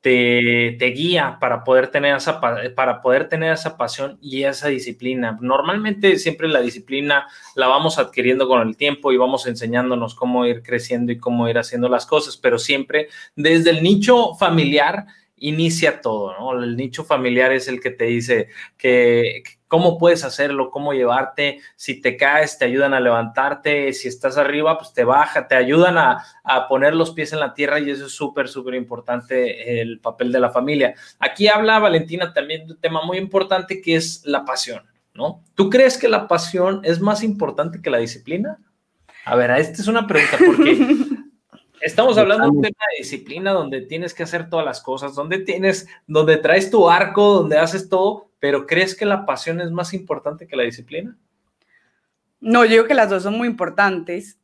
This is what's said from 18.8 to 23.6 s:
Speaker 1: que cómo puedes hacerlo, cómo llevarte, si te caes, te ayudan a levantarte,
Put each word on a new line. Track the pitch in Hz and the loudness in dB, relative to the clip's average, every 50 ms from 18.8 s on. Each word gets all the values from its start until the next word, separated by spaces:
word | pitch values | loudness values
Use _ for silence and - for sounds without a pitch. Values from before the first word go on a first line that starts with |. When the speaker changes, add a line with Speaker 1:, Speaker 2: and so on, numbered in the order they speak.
| - 131 127 123 120 120 120 117 117 113 - - - | 0 2 4 4 4 4 4 4 2 0 -4 -8 -14
Speaker 1:
que | - - _ _ | -20 -20 _ _
cómo | _ - 165 175 175 165 | _ 0 2 2 2 2
puedes | 165 170 175 170 170 165 | 4 2 2 2 2 -2
hacerlo, | 131 - - 143 143 139 139 131 127 | -8 -4 -2 -2 -2 0 -2 -4 -4
cómo | - 143 143 147 139 | -4 -6 -6 -4 -2
llevarte, | 131 123 120 120 131 135 135 - - 143 143 135 - - - _ | 0 0 2 2 0 -2 -4 -4 -2 -2 -2 -4 -8 -18 -20 _
si | _ - - 131 - | _ -10 -10 -10 -4
te | - 127 120 | -4 -4 -2
caes, | - 143 139 147 151 156 147 - - | 0 0 2 2 2 0 0 -2 -2
te | 135 | -2
ayudan | 123 123 135 139 139 135 | -2 0 0 0 2 0
a | 131 | 2
levantarte, | 127 123 117 117 113 117 117 - 131 139 143 143 | 2 2 2 2 -2 -4 -2 -2 -2 -2 -4 -4